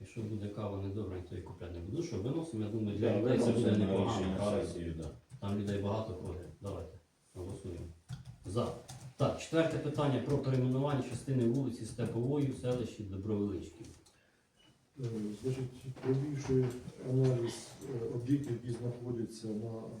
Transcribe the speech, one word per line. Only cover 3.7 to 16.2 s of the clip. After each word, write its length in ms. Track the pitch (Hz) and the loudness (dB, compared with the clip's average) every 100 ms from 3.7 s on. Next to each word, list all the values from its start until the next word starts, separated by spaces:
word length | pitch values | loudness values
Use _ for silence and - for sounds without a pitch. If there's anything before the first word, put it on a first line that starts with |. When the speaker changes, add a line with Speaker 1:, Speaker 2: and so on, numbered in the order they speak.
Speaker 1:
буде 40 | 101 | 6
Speaker 2:
на 80 | 98 | 6
Speaker 1:
непогано, 240 | 98 95 98 | 4 2 2
Speaker 2:
рішення 160 | 92 92 | 0 2
Speaker 1:
правильно? 280 | 104 101 85 | 2 2 0
Speaker 2:
сесії, 280 | 87 85 80 | -4 -4 -4
да. 120 | 73 - - - | -6 -10 -16 -6
Speaker 1:
Там 180 | 101 104 | -2 0
людей 240 | 101 101 | 0 0
багато 320 | 101 110 - | 2 0 -2
ходить. 320 | - - 85 - - | -6 -6 -8 -10 -10
Давайте, 320 | 101 - 82 - _ _ _ | -8 -6 -8 -14 _ _ _
голосуємо. 520 | 92 90 - 92 85 85 - - - - - - | -10 -8 -8 -8 -8 -10 -12 -12 -12 -12 -12 -4
За. 280 | 101 - - - - - - | 0 0 -4 -12 -14 -10 0
Так, 240 | 127 - | 0 0
четверте 380 | - 160 160 139 | 2 4 4 2
питання 440 | 151 151 143 120 127 | 0 2 4 2 2
про 120 | 139 | 2
перейменування 640 | 131 127 127 131 143 131 | 4 4 4 4 4 2
частини 460 | - - - 127 117 | 0 -4 0 4 4
вулиці 360 | 135 120 - | 4 0 -2
Степової 680 | - - 107 113 127 147 131 | -6 -4 -2 0 2 2 2
в 40 | 120 | 0
селищі 460 | 123 123 107 - | 0 0 -2 -6
Добровеличків. 840 | 95 98 104 101 101 85 - - - - - _ _ _ _ _ _ _ _ - | -8 -4 0 2 2 -2 -6 -12 -16 -18 -20 _ _ _ _ _ _ _ _ -8
Speaker 3:
Е, 20 | 120 110 104 104 | -4 -2 -4 -2
значить, 520 | 127 131 127 - 131 - | -2 -2 -4 -8 -12 -4
провівши 640 | 131 135 | 0 2